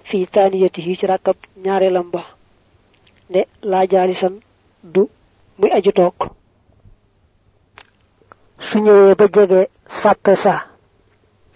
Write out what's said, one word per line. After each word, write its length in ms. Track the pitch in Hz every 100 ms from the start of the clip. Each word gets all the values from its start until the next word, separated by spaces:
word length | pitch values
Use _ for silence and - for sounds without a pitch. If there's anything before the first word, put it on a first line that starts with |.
| -
fi 200 | 196 180
taaniyatihi, 720 | 208 196 190 185 - 165 185
ci 100 | 190
ràkkab 300 | 190 190 - - 196
ñaareelam 540 | 190 196 190 180 175
ba, 120 | - - _ _ _ _ _ _ _ _ _ -
nde 100 | 185 - _
laa 240 | 214 185 190
jaalisan, 460 | 185 185 180 185 202 _ _ _ _
du 180 | 175 190 233 _ _ _ _ -
muy 120 | 208
aji 200 | 208 196
toog. 220 | 196 175 - - - _ _ _ _ _ _ _ _ _ _ _ _ _ - - _ _ _ _ _ _ -
Su 180 | - 214
ñëwee 360 | 214 202 196
ba 120 | 190 202
jege 340 | 208 190 185 196 _ -
sàppe 440 | - 214 196 202 190
sa, 180 | 202 156 - _ _ _ _ _ _ _ _